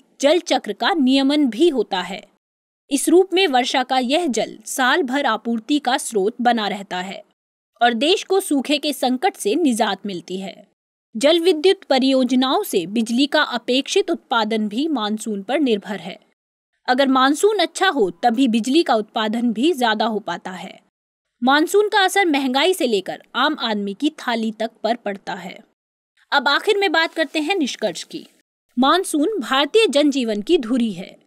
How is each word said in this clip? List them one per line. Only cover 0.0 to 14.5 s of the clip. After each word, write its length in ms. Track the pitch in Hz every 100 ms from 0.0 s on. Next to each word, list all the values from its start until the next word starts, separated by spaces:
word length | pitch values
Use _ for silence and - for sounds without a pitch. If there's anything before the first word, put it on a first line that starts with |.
| _ _
जल 180 | 277 330
चक्र 340 | - 262 -
का 200 | - 240
नियमन 520 | 370 254 269 269 302 277
भी 220 | 208 339
होता 320 | 262 196 185
है। 200 | 175 196 - _ _ _ _ _ _
इस 160 | 269 -
रूप 200 | 339 381
में 120 | 349 381
वर्षा 360 | 254 240 277
का 140 | 254 262
यह 280 | 247 302 349
जल 300 | 220 175 - -
साल 380 | - 254 311
भर 220 | 262 269 277
आपूर्ति 520 | 214 233 233 220 294
का 180 | 247 277
स्रोत 380 | - 214 190 233
बना 260 | 240 233 202
रहता 300 | 202 196 180
है 220 | 185 180 - _ _ _ _ _
और 120 | 240
देश 300 | 233 294 440
को 160 | - 381
सूखे 380 | - 277 - 294
के 140 | 302
संकट 420 | 285 254 254 381 381
से 200 | 208 277
निजात 500 | 311 220 214 196 202
मिलती 320 | 180 - 190
है। 160 | 190 - - _ _ _ _ 220
जल 240 | 269 339
विद्युत 440 | 339 311 339 381
परियोजनाओं 800 | - 262 262 262 247 254 254 -
से 220 | 415 202 175
बिजली 380 | 220 220 233 285
का 140 | -
अपेक्षित 720 | - 240 - 254 - 392 370
उत्पादन 560 | 339 _ 233 214